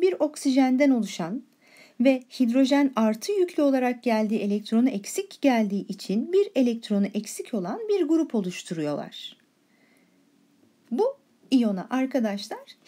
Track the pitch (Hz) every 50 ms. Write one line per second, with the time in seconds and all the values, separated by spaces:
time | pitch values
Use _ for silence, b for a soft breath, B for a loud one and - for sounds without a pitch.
0 | 349 381 - - 294 294 294 - - 285 254 269 269 254 254 254 285 277 269 233
1 | 214 185 - - 180 160 202 269 - _ b b b b b b b b b b
2 | 240 269 269 254 254 - - - 254 226 233 262 269 262 285 277 285 269 269 214
3 | 226 220 220 226 - - 415 403 359 359 - - 294 285 269 262 247 247 247 247
4 | - 247 226 214 220 208 220 220 - 202 202 208 214 - 226 226 247 262 - 202
5 | 202 - - - 392 - - - - 277 247 226 220 202 196 196 185 - 190 -
6 | - - 185 214 269 330 349 392 403 - - 262 269 240 233 233 - - 214 202
7 | 202 196 - 214 208 - - - 370 - - 214 180 175 269 427 453 427 403 392
8 | 349 285 330 320 320 - - 226 190 180 180 - - - 180 165 151 147 147 -
9 | - - - - - - - _ _ _ _ _ b b b b b b b b
10 | b b b b b b _ _ _ _ _ _ _ _ _ _ _ _ 233 240
11 | 415 523 554 - _ _ _ _ _ _ - 262 233 214 202 185 170 - 240 262
12 | 262 262 - 277 226 214 202 202 - - - 480 539 - - _ _